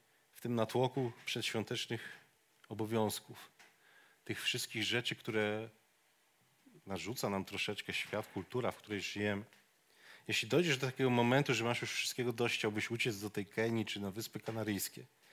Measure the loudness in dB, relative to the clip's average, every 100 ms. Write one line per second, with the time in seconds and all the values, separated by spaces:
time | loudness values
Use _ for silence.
0 | _ _ _ -10 -2 2 2 4 2 2
1 | -2 -4 -6 -4 -2 -2 -2 -2 -4 -6
2 | -8 -16 -20 _ _ _ -10 -4 0 4
3 | 2 0 -8 -18 -18 _ -20 _ _ -20
4 | -20 _ -8 -4 -2 -2 -2 -2 0 0
5 | 0 -4 -2 2 2 0 -4 -12 _ _
6 | _ _ _ _ _ _ -20 -18 -8 -6
7 | -4 -4 0 0 -2 -4 -4 -4 -4 -4
8 | -2 -4 -4 -6 -6 -2 -2 -2 -4 -4
9 | -4 -2 0 0 -4 -16 _ _ _ _
10 | -20 -16 -4 -2 2 2 4 2 0 2
11 | 4 6 6 6 6 2 2 0 -2 -2
12 | -2 -2 -2 2 2 2 0 0 -2 0
13 | 0 -2 -4 -4 -4 0 2 2 0 -2
14 | -4 -4 -8 -8 -6 -2 0 0 0 -8
15 | -16 _ -20